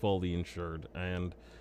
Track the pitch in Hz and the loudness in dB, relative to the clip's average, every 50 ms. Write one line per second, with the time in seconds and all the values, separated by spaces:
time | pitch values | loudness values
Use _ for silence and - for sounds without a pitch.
0 | - 104 98 92 90 90 87 87 87 - - 87 87 85 82 80 - - - - | 2 4 4 4 4 4 2 2 0 0 -2 -4 -4 -4 -4 -6 -8 -8 -6 -4
1 | 90 90 90 90 90 90 87 - - - - - | -2 0 0 0 0 -2 -4 -6 -12 -18 -18 -18